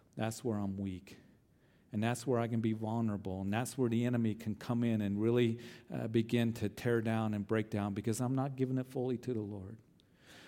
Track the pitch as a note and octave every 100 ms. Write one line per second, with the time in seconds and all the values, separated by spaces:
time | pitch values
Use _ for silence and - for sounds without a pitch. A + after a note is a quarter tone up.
0 | _ - A2 A2 B2 G#2 G2 G2 G2 F#2
1 | - - - - _ _ _ _ _ G#2
2 | A2+ A#2+ C#3 A#2 A#2 A#2 A2 A2 A2 A#2
3 | A2+ G2+ F#2+ F#2 G2 G#2+ B2 - B2 A#2
4 | A#2+ A#2+ A2+ G2+ G#2+ G2+ - A#2+ A#2 A2
5 | G2+ G2+ A2+ A#2+ A#2+ A#2 - - - B2+
6 | A#2 A#2 A2+ A#2+ A#2 A2+ G#2 - B2 A#2
7 | A2+ A2+ A2 G#2+ G2 A2 G#2+ G#2 G2+ G2+
8 | A2+ A2 B2+ C3 C#3 C3 B2+ C3 B2+ C3+
9 | B2+ A#2+ B2+ A2+ G#2 G#2 F#2+ A2 - -
10 | _ _ - -